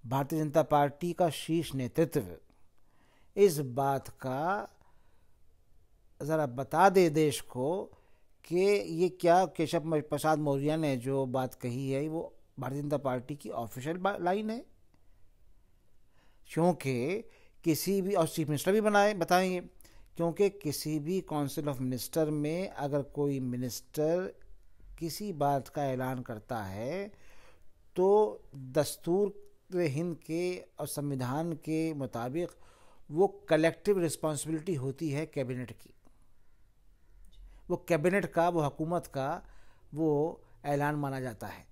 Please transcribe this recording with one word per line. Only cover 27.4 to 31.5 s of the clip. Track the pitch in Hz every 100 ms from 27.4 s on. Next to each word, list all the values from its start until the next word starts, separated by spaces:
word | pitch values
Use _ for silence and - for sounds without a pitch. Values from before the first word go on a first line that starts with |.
| - - - - - -
तो | 185 208 214 - - 143
दस्तूर | 131 139 143 - - 180 202 196 - - _
हिंद | 185 170 135 175 160
के | - 160 180 180 - _
और | 151
संविधान | - 143 135 127 139 170